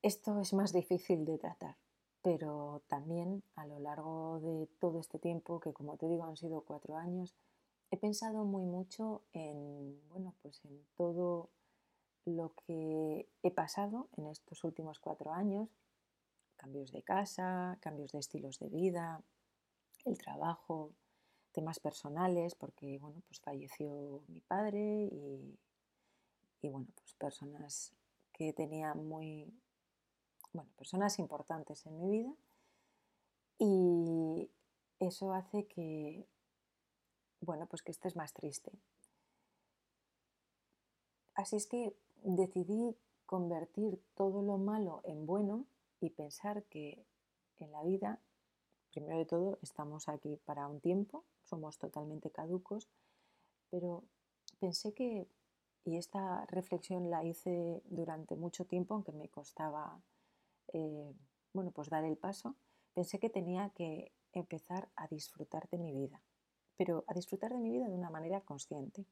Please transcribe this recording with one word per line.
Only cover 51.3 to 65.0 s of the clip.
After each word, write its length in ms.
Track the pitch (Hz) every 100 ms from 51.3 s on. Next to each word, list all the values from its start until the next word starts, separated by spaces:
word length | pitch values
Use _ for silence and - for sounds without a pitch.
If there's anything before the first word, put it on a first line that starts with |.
| _
somos 340 | - 165 156 151
totalmente 540 | 165 151 151 156 151
caducos, 580 | - 160 180 185 208 - _ _ _ _ _ _ _ _
pero 340 | 180 175 170 - _ _ _ - _
pensé 340 | 190 175 214
que, 340 | 208 247 220 - _ _ _ _ _
y 140 | - 165
esta 480 | 170 196 190 180 -
reflexión 640 | 180 185 175 - 180 175
la 120 | 165
hice 600 | 165 170 - 175 170 170 -
durante 500 | 170 165 160 156 160
mucho 300 | 170 - 180
tiempo, 300 | 180 180 214
aunque 160 | 196
me 180 | 151 156
costaba, 720 | - 147 - - 151 151 170 _ _ _ _ _ _ -
eh, 400 | 165 156 151 147 135 - _ _
bueno, 180 | 190 185
pues 180 | 165 147
dar 140 | 156
el 140 | 160 156
paso, 380 | 190 196 240 277 _ _ _
pensé 260 | - 175 196
que 100 | 226
tenía 400 | 202 175 185 202
que 420 | - 170 156 - _ _
empezar 560 | - 170 160 - 180 196
a 120 | -